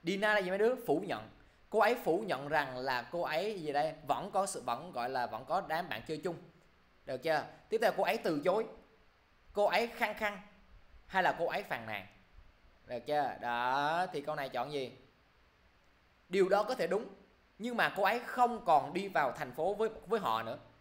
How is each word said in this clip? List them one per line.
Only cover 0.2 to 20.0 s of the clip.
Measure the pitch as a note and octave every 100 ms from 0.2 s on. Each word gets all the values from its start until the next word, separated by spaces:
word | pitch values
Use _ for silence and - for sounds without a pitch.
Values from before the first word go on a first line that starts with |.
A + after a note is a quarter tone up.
| G#3+ G#3
gì | F3+
mấy | F#3+
đứa? | A3 B3+ -
Phủ | D3+ F#3+
nhận. | A2+ A2 - - - -
Cô | G#3+
ấy | G#3 B3
phủ | - E3+ G#3+
nhận | C3+ C#3+
rằng | D#3 C#3 B2+
là | C3+ B2 A#2
cô | E3+
ấy | D3 D#3 G3+ G#3
gì | D3+
đây? | C#3 D#3 D3 -
Vẫn | B2 F3+
có | G3 F#3+
sự, | C#3+
vẫn | A#2+ A#2 F3
gọi | C#3 A#2+
là | C3 A#2+
vẫn | A2 C3
có | E3+ E3+
đám | D#3+ F3
bạn | G#2+ A2+
chơi | D#3
chung. | F3+ E3+ - - - _ _ _ -
Được | C3
chưa? | D#3+ D3+ A#2 - -
Tiếp | A3
theo | A3 F3
cô |
ấy | F#3 A3
từ | G#3+ D3+ E3
chối. | - - - - _ _ _ _ _ _
Cô | - G#3
ấy | F3+ A#3
khăng | - A3
khăng. | G#3+ G#3+ G3+ - - - - - - -
Hay | F#3+
là | F3 C#3
cô | E3+
ấy | F3
phàn | G3+ C3 A2
nàn. | G#2 F#2 - - - - - - _ -
Được | B2
chưa? | A#2+ D3 C3+ G2
Đó, | A#2+ A#2+ B2 C3+ D3 E3 F#3
thì | D#3
câu | D3 D3+
này | C3+
chọn | B2+ C3
gì? | D3 B2+ G#2+ - _ _ _ _ _ _ _ _ _ _ _ _
Điều | F#3 F#3+
đó | G3+
có | G#3+ B3+
thể | E3+
đúng, | F#3+ B3 - - _ _ _
nhưng | A3+ A#3+
mà | D#3+ F3
cô |
ấy | G3 A#3
không | A#3+ - A#3+ A3+ F3
còn | D3+ C3+
đi | F3+ G3
vào | E3+ C#3
thành | A#2+ C#3
phố | B2+ E3
với, | G3+ A3 A3